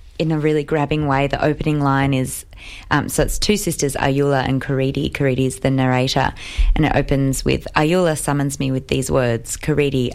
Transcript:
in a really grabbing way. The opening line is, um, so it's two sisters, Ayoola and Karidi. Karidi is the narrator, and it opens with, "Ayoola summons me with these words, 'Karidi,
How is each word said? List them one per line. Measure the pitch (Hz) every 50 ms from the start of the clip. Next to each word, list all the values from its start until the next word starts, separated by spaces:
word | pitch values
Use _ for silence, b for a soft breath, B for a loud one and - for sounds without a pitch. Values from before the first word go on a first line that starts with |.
| - - - -
in | 170 160 160
a | 151
really | 147 156 151 151 143
grabbing | - 160 151 143 143 156 151 151
way. | 143 135 135 143 139
The | 135 - -
opening | 151 147 143 - 156 151 147
line | 143 139 135 135 135 135 139
is, | 131 127 131 - - - - B B B B B B B B
um, | - 147 - -
so | - - 147
it's | - - -
two | - - 208
sisters, | 196 - 175 156 - 151 139 139
Ayoola | - 139 139 135 139 143 143 143 131 123
and | - 135 131 -
Karidi. | - 139 131 135 135 135 139 143 -
Karidi | - - 143 135 127 131 131
is | 127 - -
the | - 135
narrator, | 135 135 131 127 127 127 131 135 - 139 127 - - B B B B B B B B
and | - 156
it | - -
opens | 143 139 - 143 135 139 135 127 - -
with, | 135 135 135 - - -
"Ayoola | 156 151 156 175 185 180 165 156
summons | 147 - 151 143 143 143 143 143 -
me | 139 131
with | 131 131 135 -
these | 135 135 127 -
words, | 147 135 123 120 117 113 - - -
'Karidi, | - - 156 151 143 147 143 139 131 123 120 -